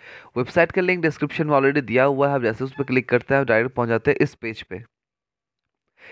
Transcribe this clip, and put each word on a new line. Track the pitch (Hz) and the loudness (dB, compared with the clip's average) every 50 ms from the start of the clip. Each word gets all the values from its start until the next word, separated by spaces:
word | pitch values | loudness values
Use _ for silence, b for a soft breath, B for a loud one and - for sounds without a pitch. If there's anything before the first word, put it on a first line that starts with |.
| B B B B B B B 160 | B B B B B B B -6
वेबसाइट | 143 - - 170 170 170 | -6 -2 2 2 2 2
का | - 196 | 2 0
लिंक | 180 180 185 175 | 0 0 0 0
डिस्क्रिप्शन | 160 160 147 - 151 143 - - 165 151 | 0 -2 -2 -2 -4 -4 -4 -4 -2 0
में | 147 139 | 2 2
already | 135 135 143 147 131 | 4 2 2 0 0
दिया | 110 113 123 131 | 0 2 2 4
हुआ | 143 139 131 143 143 | 4 2 2 0 0
है, | 143 | 0
आप | 135 | 0
जैसे | 120 110 113 - 127 | 0 -2 -2 -2 -6
उस | 135 | -8
पर | - - 139 | -6 -6 -4
क्लिक | 135 127 127 117 - | -2 0 -2 0 2
करते | 123 123 - - 135 | 0 0 0 2 0
हैं, | 139 139 | 0 2
डायरेक्ट | 123 113 110 117 127 - | 2 2 2 2 0 -2
पहुँच | - 120 117 | -4 -2 0
जाते | 117 113 - 143 | 0 0 0 0
हैं | 139 - | 0 0
इस | - 123 - | 0 -2 -4
पेज | - - 113 113 - - | -8 -12 -12 -10 -12 -14
पे। | - 92 95 113 _ _ _ _ _ _ _ _ _ _ _ _ _ _ _ _ _ _ _ _ _ _ B B B | -14 -14 -16 -16 _ _ _ _ _ _ _ _ _ _ _ _ _ _ _ _ _ _ _ _ _ _ B B B